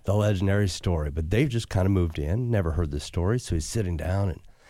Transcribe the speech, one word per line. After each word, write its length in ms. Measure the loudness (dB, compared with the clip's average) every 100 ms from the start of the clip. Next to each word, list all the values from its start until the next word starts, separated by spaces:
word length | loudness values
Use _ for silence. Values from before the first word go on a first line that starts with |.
the 100 | 0
legendary 540 | 2 2 2 2 2 2
story. 420 | 0 0 0 -2
But 180 | -4 0
they've 220 | 2 2
just 180 | 0 -2
kinda 220 | 0 2
moved 280 | 4 2 0
in, 320 | -2 -2 0
never 220 | 0 0
heard 200 | 0 -2
this 120 | -4
story. 340 | -6 -2 0 -2
So 180 | -2 -4
he's 100 | -2
sitting 320 | -2 -2 -2
down 320 | -2 0 -2
and 100 | -4 -12 -20 -20